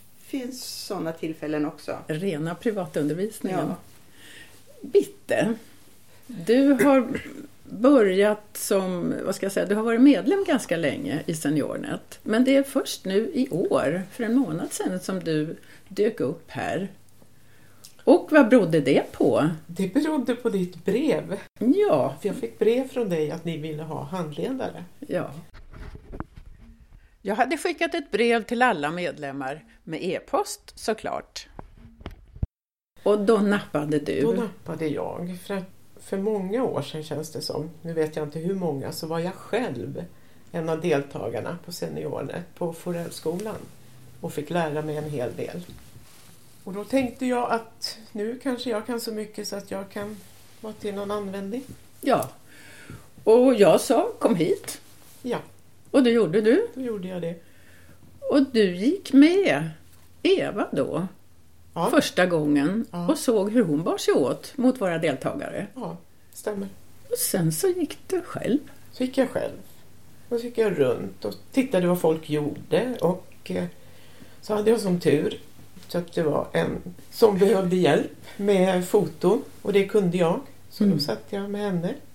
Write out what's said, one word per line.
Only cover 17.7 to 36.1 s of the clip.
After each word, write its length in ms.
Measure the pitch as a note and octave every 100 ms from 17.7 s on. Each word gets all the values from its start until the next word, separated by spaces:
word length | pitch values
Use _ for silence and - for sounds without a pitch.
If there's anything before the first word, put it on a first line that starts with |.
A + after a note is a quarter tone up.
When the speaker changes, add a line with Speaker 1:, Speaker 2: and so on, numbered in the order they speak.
| - - -
Speaker 2:
Och 240 | - F4 -
vad 160 | D4+ A3+
berodde 320 | B3 E3+ D#3+
det 320 | C#3 E3+ -
på? 360 | - D3 A2 D3+ D#3+ -
Speaker 3:
Det 280 | F3 F#3
berodde 400 | C#4 D#4 D#4 A#3+
på 160 | A#3+ A#3
ditt 340 | F#3+ F3+ -
brev. 520 | - A3+ D4+ D#3 D#3+ F#3+ - -
Speaker 2:
Ja. 580 | A3+ F#4 G#4 C#3 C3 -
Speaker 3:
För 80 | D4
jag 80 | C4+
fick 220 | A3+ -
brev 300 | G#3+ A#3+ C4
från 200 | B3+ G#3+
dig 220 | E3 D3+
att 140 | E3
ni 140 | E3+ D#3
ville 240 | D#3 D3+
ha 200 | D#3+ C3+
handledare. 800 | C#3 F#3 D#3 D3 G3 C4 G3+ - F3 -
Speaker 2:
Ja. 320 | - F3 - D#3 - - - - - - - - - - - - - - - - - _
Jag 120 | F#3+
hade 220 | G#3+ B3 D#4
skickat 380 | F4+ E4 E4
ett 160 | E4+ -
brev 340 | G3+ A#3 A#3
till 180 | A3 A#3
alla 280 | B3 F3 D3
medlemmar 760 | F3 E3+ C#3+ C#3+ C3+ C3 D3+ - -
med 140 | - D#3+
e-post, 720 | E3+ D3 - G4 G#4 - -
såklart. 760 | - - A3+ - C#2 - - - - - - - A#3 - - - - - _ _ _ _ -
Och 160 | G3 G#3
då 180 | G3+ A3
nappade 640 | G3+ G3+ - D3+ D3+ D3+
du. 220 | - D#2+
Speaker 3:
Då 100 | A3
nappade 540 | A#3+ G#3+ - - D#3+ D#3
jag. 480 | G#2+ F2+ - F3 F3+ -
För 80 |
att 100 | G3 F3+ - - -
för 160 | -